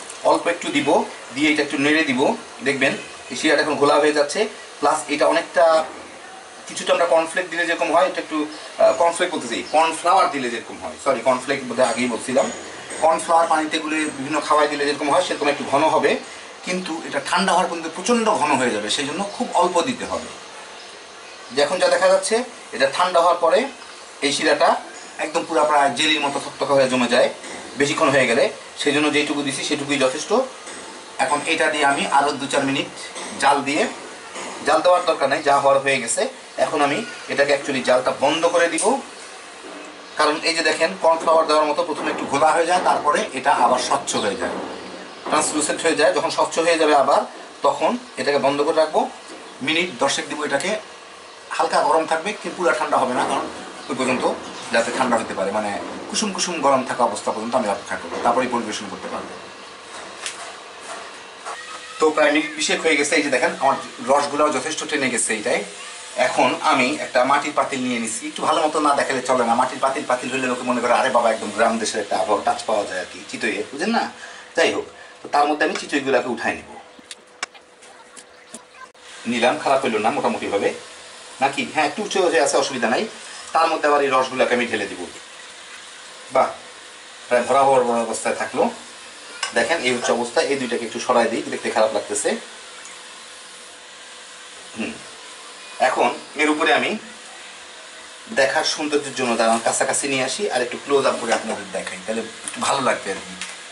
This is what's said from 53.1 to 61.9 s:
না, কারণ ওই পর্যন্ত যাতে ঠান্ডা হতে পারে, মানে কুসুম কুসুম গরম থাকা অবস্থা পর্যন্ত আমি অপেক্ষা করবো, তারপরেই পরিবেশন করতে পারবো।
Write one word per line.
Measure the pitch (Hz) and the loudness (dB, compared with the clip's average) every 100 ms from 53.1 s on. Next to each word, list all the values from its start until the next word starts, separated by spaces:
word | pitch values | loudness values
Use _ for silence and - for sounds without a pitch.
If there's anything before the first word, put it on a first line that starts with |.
না, | 127 | 0
কারণ | - 139 - - - - - | 0 -2 -4 -10 -14 -12 -6
ওই | 127 | -2
পর্যন্ত | 127 127 156 - - - - | 0 0 0 -2 -8 -12 -2
যাতে | 117 113 131 | 0 0 0
ঠান্ডা | 127 117 | 0 0
হতে | 101 | -2
পারে, | - 107 | -4 -2
মানে | 107 104 101 - - - | -2 -2 -4 -8 -10 -6
কুসুম | - 208 | -4 -2
কুসুম | 185 185 165 | -2 -4 0
গরম | 139 131 | 2 2
থাকা | 123 127 | 0 0
অবস্থা | 120 - 120 | 0 0 -4
পর্যন্ত | 107 113 | -4 -2
আমি | 127 104 | -2 0
অপেক্ষা | 98 - 95 | -4 -6 -8
করবো, | - 120 | -8 -2
তারপরেই | 120 127 123 | 0 2 0
পরিবেশন | 120 107 104 101 | -2 -4 -6 -8
করতে | 92 - | -10 -10
পারবো। | - - - - - - - - - - - - - - - - - - - - - - - - - - - - | -10 -10 -14 -16 -18 -18 -18 -16 -14 -14 -10 -10 -10 -12 -14 -16 -16 -14 -14 -14 -16 -18 -16 -12 -12 -12 -12 -10